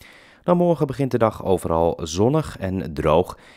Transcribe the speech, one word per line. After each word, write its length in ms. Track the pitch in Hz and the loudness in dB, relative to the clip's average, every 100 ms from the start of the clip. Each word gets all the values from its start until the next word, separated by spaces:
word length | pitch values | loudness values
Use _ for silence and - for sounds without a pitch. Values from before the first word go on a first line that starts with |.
| - - - _ | -20 -20 -20 _
Dan 140 | - 180 | 0 2
morgen 300 | 175 160 147 | 2 0 -2
begint 240 | 131 135 | -2 -2
de 80 | 120 | 2
dag 260 | 113 - | 0 0
overal 540 | - 90 85 82 85 - | -2 0 0 2 2 0
zonnig 560 | 82 85 113 156 151 - | -4 0 2 2 -2 -6
en 360 | 92 95 - | -6 -4 -6
droog. 440 | - 87 - - - - | -2 2 2 2 -6 -20